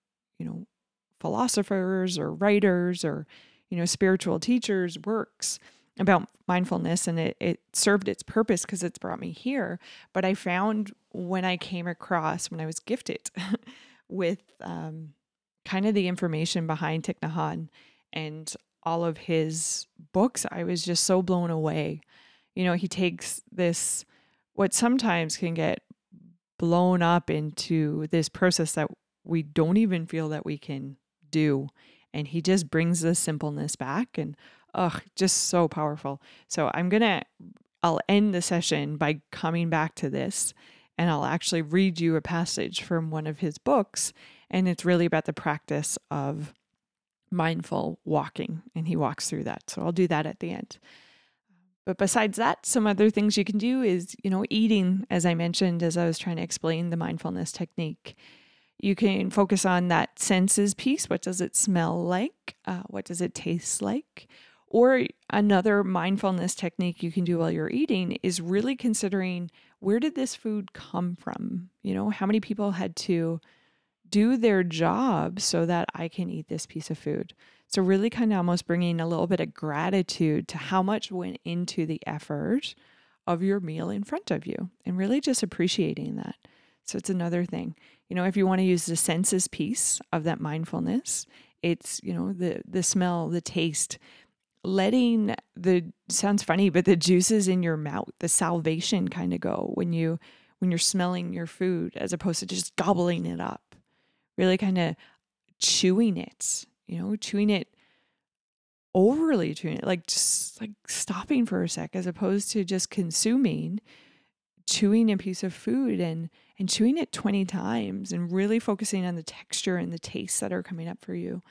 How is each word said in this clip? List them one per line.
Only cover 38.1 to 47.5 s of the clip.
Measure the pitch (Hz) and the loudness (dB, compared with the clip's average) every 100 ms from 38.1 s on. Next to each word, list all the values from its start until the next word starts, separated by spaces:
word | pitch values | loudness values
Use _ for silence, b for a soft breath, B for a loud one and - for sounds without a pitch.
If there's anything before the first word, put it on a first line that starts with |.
| 202 208 | 4 4
the | 180 | 2
session | - 170 - 151 143 151 | 0 0 0 0 -2 0
by | 151 151 - | 0 0 -6
coming | - 160 170 165 | -6 -2 0 0
back | 160 156 - | 0 0 -2
to | 143 | -4
this, | 139 135 - - - b b b - | -2 -4 -2 -4 -6 b b b 0
and | 170 | 2
I'll | 147 | 2
actually | 131 160 - 170 | 0 -2 0 -2
read | 151 175 190 165 | 2 4 4 2
you | 165 160 | 2 2
a | |
passage | - 170 170 - - 180 | 0 -2 -2 -2 -4 -6
from | - 170 160 | -2 -2 -2
one | 156 156 | -4 -6
of | 151 | -4
his | 175 - | -6 -2
books. | - 277 196 - - - B B B | 2 2 2 -4 -6 -8 B B B
And | 185 185 | 0 2
it's | 170 | 2
really | 175 175 170 | 2 4 4
about | 156 | 2
the | - | -2
practice | 151 160 151 - 147 151 - - | -4 -2 -4 -2 -4 -2 -6 -6
of | 147 139 151 151 _ _ _ _ _ _ _ - | -4 -4 -6 -10 _ _ _ _ _ _ _ -6
mindful | 180 165 | -2 0